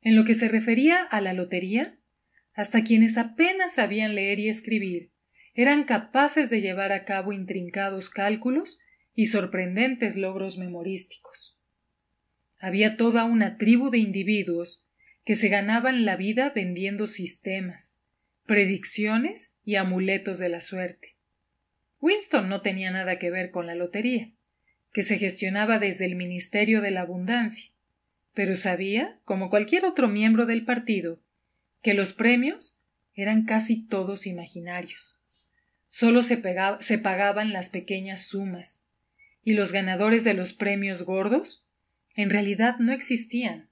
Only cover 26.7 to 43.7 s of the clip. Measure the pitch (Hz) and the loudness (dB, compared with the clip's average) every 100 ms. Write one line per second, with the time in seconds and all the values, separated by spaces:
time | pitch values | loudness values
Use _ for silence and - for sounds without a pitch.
26.7 | 220 202 185 180 180 185 240 214 - - | 2 0 -4 -4 -6 -2 -2 0 -2 -4
27.7 | _ _ _ _ _ _ - 190 185 196 | _ _ _ _ _ _ -4 0 2 2
28.7 | 180 190 214 320 - - 190 185 208 214 | 0 -2 -2 -4 -10 -6 -6 0 0 2
29.7 | 349 370 330 247 202 220 220 233 226 226 | 0 0 0 0 2 4 4 2 -2 -2
30.7 | 247 240 202 170 165 _ _ _ _ _ | -4 -2 -2 -2 -10 _ _ _ _ _
31.7 | _ 226 202 196 - 226 247 269 403 - | _ 0 2 0 2 2 4 2 -2 -4
32.7 | - _ _ _ - 202 220 220 220 226 | -4 _ _ _ -6 0 0 2 2 2
33.7 | 226 - 202 185 202 196 175 175 175 170 | 0 -2 -4 -2 -4 -4 -8 -10 -12 -10
34.7 | 180 175 - - - _ - - _ _ | -10 -10 -10 -10 -12 _ -20 -20 _ _
35.7 | _ _ - 233 240 240 233 190 180 196 | _ _ 2 4 6 4 2 -2 -2 -2
36.7 | 208 - 220 214 185 202 202 214 190 180 | 4 4 4 0 0 0 0 -2 -2 -2
37.7 | 185 180 190 190 190 - 196 196 180 - | -4 -8 -8 -4 -2 0 -2 -6 -6 -6
38.7 | - _ _ _ _ _ _ - 214 190 | -6 _ _ _ _ _ _ 0 2 2
39.7 | 196 190 185 214 226 226 196 180 - 202 | 0 -2 0 2 4 4 2 -2 -2 -2
40.7 | 202 196 185 175 190 208 269 403 - _ | -2 -2 -4 -4 -2 0 0 0 -6 _
41.7 | _ _ _ _ - 202 208 202 202 233 | _ _ _ _ -4 0 0 0 2 0
42.7 | 240 233 262 - 240 - 240 233 160 - | 2 -2 0 0 0 0 -2 -6 -8 -16